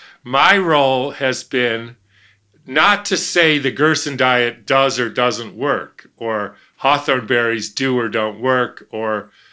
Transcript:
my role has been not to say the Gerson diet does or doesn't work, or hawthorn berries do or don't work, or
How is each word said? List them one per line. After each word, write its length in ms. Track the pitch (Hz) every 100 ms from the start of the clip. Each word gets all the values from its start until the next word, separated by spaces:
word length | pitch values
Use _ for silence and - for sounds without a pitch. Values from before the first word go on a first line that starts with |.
| - _
my 340 | 123 135 165 202
role 560 | 180 151 135 131 139
has 300 | - 131 127
been 540 | - 127 123 113 117 120 _ _ _ _ _ _ -
not 380 | 135 175 202 -
to 100 | 185
say 420 | - 175 165 147
the 120 | 131
Gerson 460 | 123 156 151 147 131
diet 500 | 127 123 120 117 -
does 320 | 135 135 123
or 100 | 117
doesn't 480 | 101 123 113 113 92
work, 540 | 139 113 82 - - _
or 400 | 113 110 101 - _ _
hawthorn 500 | 139 143 143 131 110
berries 460 | 123 117 113 104
do 260 | - 135 123
or 100 | 117
don't 320 | 110 110 101
work, 460 | 123 127 120 - -
or 400 | 110 110 107 101 _ _